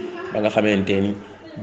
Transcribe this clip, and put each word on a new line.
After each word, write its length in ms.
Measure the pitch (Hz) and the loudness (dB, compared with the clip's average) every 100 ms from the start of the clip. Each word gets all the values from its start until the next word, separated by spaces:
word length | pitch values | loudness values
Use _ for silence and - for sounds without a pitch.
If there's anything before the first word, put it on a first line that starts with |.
| - - - | -4 -8 -6
ba 60 | 113 | -2
nga 80 | 104 | 2
xamante 420 | 113 107 101 98 98 | 4 4 4 2 2
ni 140 | 101 104 - - - - | 2 -2 -8 -16 -16 -10